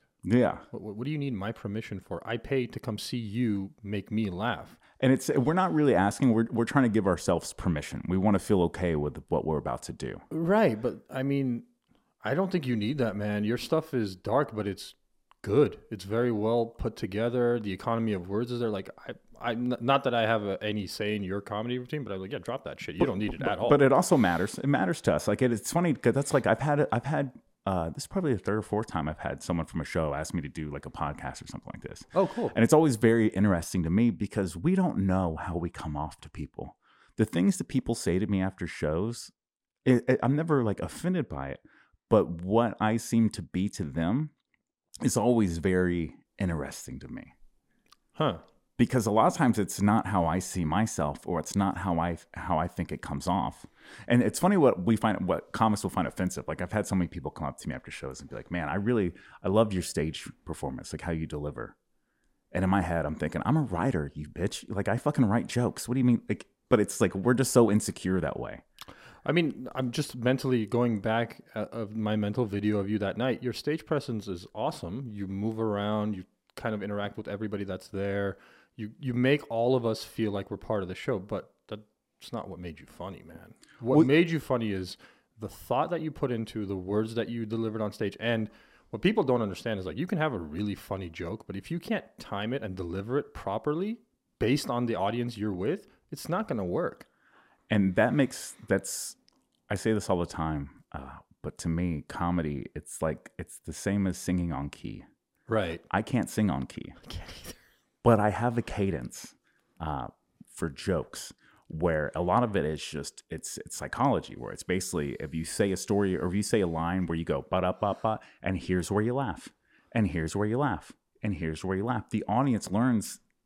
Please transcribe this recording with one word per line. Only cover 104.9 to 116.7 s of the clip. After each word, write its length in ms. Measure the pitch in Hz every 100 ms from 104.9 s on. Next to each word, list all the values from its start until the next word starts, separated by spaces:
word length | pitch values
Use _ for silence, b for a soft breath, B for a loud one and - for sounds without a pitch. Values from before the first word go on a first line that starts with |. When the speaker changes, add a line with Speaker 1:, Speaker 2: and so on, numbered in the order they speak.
| 101 - _ _ _ -
Speaker 2:
Right. 340 | 113 87 82 -
Speaker 1:
I 100 | 98
can't 280 | 113 123 -
sing 200 | - 107
on 180 | 69 -
key. 260 | - - -
Speaker 2:
I 120 | -
can't 220 | - - -
either. 140 | - b b b b _
Speaker 1:
But 160 | 120 110
I 100 | 104
have 260 | 101 120 120
a 40 |
cadence, 720 | - - 98 78 60 - - - _ _ _ -
uh, 280 | 80 71 60 - _ _ -
for 240 | - 82
jokes 640 | 67 - 85 - - - - b b b
where 440 | 80 85 78 73 -
a 60 |
lot 220 | 90 104
of 120 | 120 98
it 100 | 76
is 180 | 76
just, 400 | - 76 69 - -
it's, 280 | 82 - -
it's 160 | - -
psychology, 600 | 69 - 135 98 - -
where 160 | 58
it's 100 | -
basically 520 | - 92 - 87 71 -
if 140 | 73
you 120 | 80 80
say 260 | - 101
a 60 | 92
story 380 | - 101 101 90
or 120 | 90
if 60 | 98
you 80 |
say 180 | 101 113
a 60 |
line 400 | 90